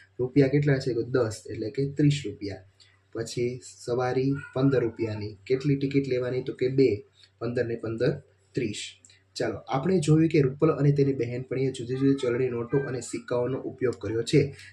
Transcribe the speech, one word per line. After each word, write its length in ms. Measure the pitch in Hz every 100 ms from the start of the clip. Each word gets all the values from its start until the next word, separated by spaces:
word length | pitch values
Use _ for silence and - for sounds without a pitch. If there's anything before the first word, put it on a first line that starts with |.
| - -
રૂપિયા 280 | 123 - 135
કેટલા 300 | 143 143 135
છે? 160 | 135
તો 80 | 117
દસ, 420 | 117 127 113 101 -
એટલે 200 | 110 107
કે 220 | - 139
ત્રીસ 300 | 143 147 - -
રૂપિયા. 300 | - 101 - - _ - _ _
પછી 480 | 110 117 - 120 127 - - -
સવારી 480 | 123 127 131 135 139 -
પંદર 260 | 139 139 127
રૂપિયાની, 580 | 117 - 110 104 104 - -
કેટલી 300 | 131 147 139
ટિકિટ 320 | 139 139 135
લેવાની? 360 | 123 123 127
તો 100 | 123
કે 160 | - 127
બે, 340 | 135 131 - - _ _ _
પંદર 260 | 117 123 113
ને 100 | 117
પંદર, 460 | 113 113 127 147 - _ _ -
ત્રીસ. 220 | 113 104 - - - _ _ -
ચાલો, 200 | 117 104
આપણે 440 | - 131 156 185
જોયું 300 | 151 156 160
કે 120 | 160
રૂપલ 280 | 127 - 160
અને 220 | 147 147
તેની 220 | 143 139
બહેનપણીએ 580 | 127 117 123 131 127 135
જુદી 240 | 131 117 131
જુદી 200 | 139 135
ચલણી 340 | 123 120 127
નોટો 280 | 117 117 143
અને 240 | 135 127
સિક્કાઓનો 560 | - 117 - 123 123 135
ઉપયોગ 380 | - - 120 113
કર્યો 280 | 101 113
છે. 320 | 117 151 - - -